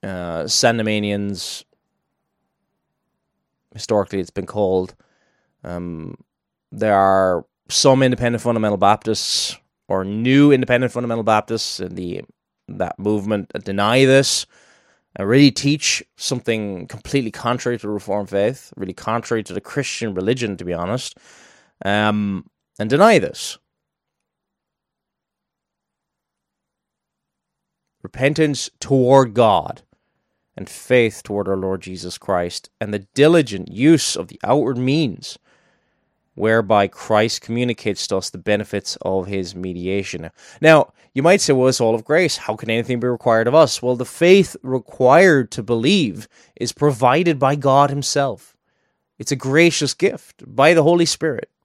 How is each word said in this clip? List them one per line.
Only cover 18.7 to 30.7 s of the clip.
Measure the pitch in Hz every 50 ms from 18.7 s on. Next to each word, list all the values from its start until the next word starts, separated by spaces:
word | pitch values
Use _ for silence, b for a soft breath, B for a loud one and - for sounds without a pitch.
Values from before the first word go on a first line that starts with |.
| -
really | - 95 92 90
contrary | - - - 110 117 110 - 120 113 104
to | - 90
the | 101
Christian | _ - - 147 135 - - - 120 110 98
religion, | 90 92 104 127 131 120 107 98
to | 87 92
be | 87 87
honest, | 85 87 90 110 131 - - - b b b b b b b b b b b b b -
um, | 98 101 104 107 107 104 104 104 101 98 90 - _ _ _ _ _ _ -
and | 104 110
deny | 127 147 190 226 220
this. | 160 92 76 - - - - - _ _ _ _ _ _ _ _ _ _ _ _ _ _ _ _ _ _ _ _ _ _ _ _ _ _ _ _ _ _ _ _ _ _ _ _ _ _ _ _ _ _ _ _ _ _ _ _ _ _ _ _ _ _ _ _ _ _ _ _ _ _ _ _ _ _ _ _ _ _ _ _ _ _ _ _ _ _ _ _ _ _ _ _ _ _ _ _ _ _
Repentance | - _ - 131 139 151 156 160 147 143 - - - _ _
toward | - - 135 135 127 120 139 139 135 117 101
God | 117 120 110 98 85 78 - - - _ _ _ _ _ _ _ _ _ _ _ _ _ _ _
and | - 95
faith | -